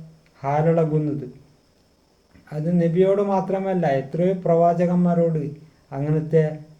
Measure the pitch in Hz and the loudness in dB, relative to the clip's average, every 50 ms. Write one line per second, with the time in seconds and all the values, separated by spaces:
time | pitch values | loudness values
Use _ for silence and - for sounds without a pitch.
0 | - - - _ _ _ _ _ - 139 143 151 160 165 165 165 160 151 147 156 | -10 -16 -20 _ _ _ _ _ -4 -2 0 0 2 2 2 2 2 0 0 -2
1 | 151 147 131 120 123 120 - - - _ _ _ _ _ _ _ _ _ _ _ | -2 -2 -4 -6 -8 -12 -14 -18 -20 _ _ _ _ _ _ _ _ _ _ _
2 | _ _ _ _ _ _ _ - _ - 151 151 151 170 175 175 170 170 160 180 | _ _ _ _ _ _ _ -20 _ -12 -8 -6 -4 0 2 2 2 2 4 4
3 | 190 190 196 202 202 202 196 190 165 180 190 190 190 190 185 180 165 147 139 135 | 4 4 4 2 0 0 0 -2 -2 -2 -4 -4 -2 -2 -2 0 0 0 0 -2
4 | 135 - - 160 180 185 190 180 180 165 170 170 170 170 170 165 180 175 180 180 | -2 -4 -4 -2 0 0 0 -2 0 0 2 4 4 4 2 2 0 0 2 2
5 | 175 175 170 170 170 170 160 156 139 - - - - - _ _ _ - 139 139 | 2 2 2 2 2 0 0 -2 -4 -6 -10 -12 -18 -20 _ _ _ -12 -8 -6
6 | 143 151 156 156 156 - 160 160 156 151 156 - - - - | -2 -2 -2 -2 -2 0 2 2 2 2 -2 -8 -14 -18 -20